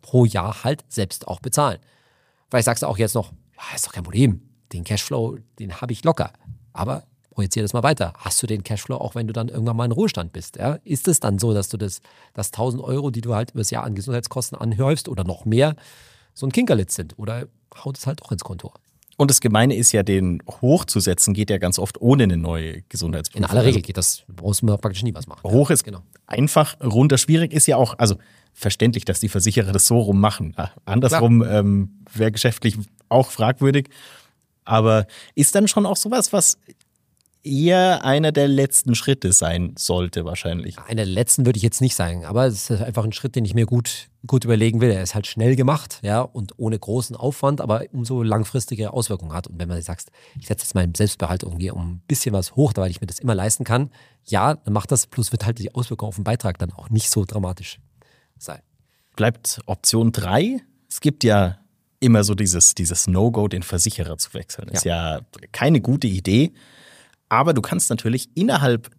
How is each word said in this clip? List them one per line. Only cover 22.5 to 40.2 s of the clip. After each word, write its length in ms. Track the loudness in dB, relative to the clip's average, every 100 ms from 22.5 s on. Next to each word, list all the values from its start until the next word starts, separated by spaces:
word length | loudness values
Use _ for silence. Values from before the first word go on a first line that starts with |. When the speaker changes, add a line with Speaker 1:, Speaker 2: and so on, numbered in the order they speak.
| -4 -6 -12
Speaker 2:
Gesundheitsprüfung. 600 | -12 -6 -4 -4 -6 -4
Speaker 1:
In 60 | 0
aller 160 | 4 4
Regel 140 | 4
Speaker 2:
Also 80 | 0
Speaker 1:
geht 100 | -4
das, 260 | -2 -4 -10
brauchst 320 | -8 -4 0
du 160 | 2 0
praktisch 260 | -2 -4
nie 100 | -6
was 140 | -8 -14
machen. 160 | -10
Speaker 2:
hoch 260 | 2 4 4
Speaker 1:
Ja, 40 |
Speaker 2:
ist 100 | 2
Speaker 1:
genau. 200 | -2 -10 -18 _ -6
Speaker 2:
einfach, 540 | 0 2 4 2 0
runter 380 | 0 4 6 4
schwierig 340 | 4 2 2
ist 160 | 2 4
ja 80 | 4
auch, 200 | 2 2
also 180 | 0 0 _ _ _
verständlich, 500 | -6 -4 0 0 0
dass 160 | -4 -2
die 80 | -2
Versicherer 460 | 0 2 2 2
das 140 | 2 4
so 120 | 4
rum 220 | 4 4
machen. 340 | 4 0 -8 -8
Ja, 140 | -10 -10 -2
andersrum, 560 | 2 4 4 6 6
Speaker 1:
Klar. 180 | 6 2
Speaker 2:
ähm, 400 | 4 2 0 -6 -10
wäre 180 | -2 -2
geschäftlich 460 | 0 -2 0 -2 -2 -8 _ 0
auch 200 | 2 2
fragwürdig. 600 | 0 0 2 2 2 -2 -12 -20 -20 _ _ _ _
Aber 420 | 0 2 4 4 2 -8 -8 0
ist 180 | 2
dann 140 | 2 2
schon 180 | 2 0
auch 120 | -2
sowas, 340 | -2 -2 0
was 260 | 2 2 0 _ -20 _ _ _ _ _ _
eher 600 | -4 0 4 4 4 2
einer 300 | 0 2 2
der 160 | 2 2
letzten 460 | 2 2 2 2 0
Schritte 360 | 0 0 2
sein 420 | 2 0 -2 -4 -4
sollte 480 | -2 -2 -2 -4